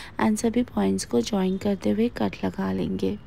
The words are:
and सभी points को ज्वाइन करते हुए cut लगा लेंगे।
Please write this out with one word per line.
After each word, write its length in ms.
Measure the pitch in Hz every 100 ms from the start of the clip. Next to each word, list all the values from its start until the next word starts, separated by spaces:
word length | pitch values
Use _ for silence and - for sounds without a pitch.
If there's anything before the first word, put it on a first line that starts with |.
| - -
and 160 | 220 214
सभी 260 | 233 233 240
points 400 | - 196 190 -
को 160 | 240
ज्वाइन 360 | 226 202 185 196
करते 320 | 208 202 208
हुए 200 | 208 240 -
cut 260 | 208 - 190
लगा 260 | 185 190
लेंगे। 440 | 190 180 190 190 208